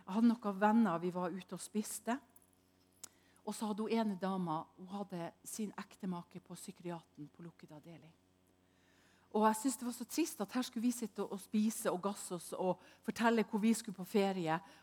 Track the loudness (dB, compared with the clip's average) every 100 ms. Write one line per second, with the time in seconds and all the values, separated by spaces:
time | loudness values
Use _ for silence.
0 | -6 2 4 4 -2 2 4 6 4 2
1 | -2 -2 -4 -4 -10 -12 -6 -6 -4 -6
2 | -4 -4 -6 -20 _ _ _ _ _ _
3 | -20 _ _ _ -10 -4 -2 -2 0 2
4 | 2 0 0 0 0 -2 -4 -12 -10 -8
5 | -6 -6 -8 -10 -10 -6 -6 -8 -14 -8
6 | -4 -4 -6 -14 -14 -14 -14 -10 -8 -8
7 | -10 -16 -16 -16 -18 -18 -20 -20 -18 -20
8 | -20 _ _ _ _ _ _ _ _ _
9 | _ _ _ 4 4 4 0 -2 -4 -6
10 | -4 -2 -2 -2 -4 -4 -4 0 0 0
11 | -4 -4 -6 -6 -2 2 2 2 0 0
12 | 0 -4 -6 -8 -6 -2 0 -2 -6 -12
13 | -6 2 4 4 4 4 4 4 0 -8
14 | 0 4 4 2 0 0 -4 -18